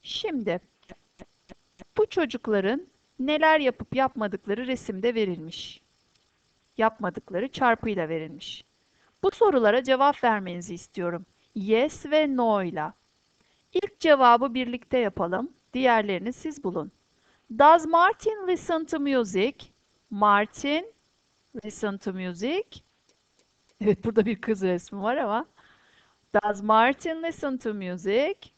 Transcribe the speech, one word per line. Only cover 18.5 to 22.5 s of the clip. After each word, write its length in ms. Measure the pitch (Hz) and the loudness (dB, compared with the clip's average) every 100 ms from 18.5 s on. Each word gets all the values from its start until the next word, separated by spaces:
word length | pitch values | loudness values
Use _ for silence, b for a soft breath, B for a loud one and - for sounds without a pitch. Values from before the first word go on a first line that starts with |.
| 349 - 330 311 | -4 -2 -4 -2
to 140 | 320 | -4
music? 560 | 285 269 220 185 220 - - _ _ _ _ | 0 0 0 0 0 -2 -20 _ _ _ _
Martin 840 | 202 208 202 214 - 277 302 427 _ _ _ _ _ _ 247 214 | 0 4 4 2 -4 -2 -2 -4 _ _ _ _ _ _ -14 -14
listen 320 | 202 214 196 | -6 -6 -6
to 160 | - | -8
music? 680 | 190 185 175 226 | -6 -8 -6 -4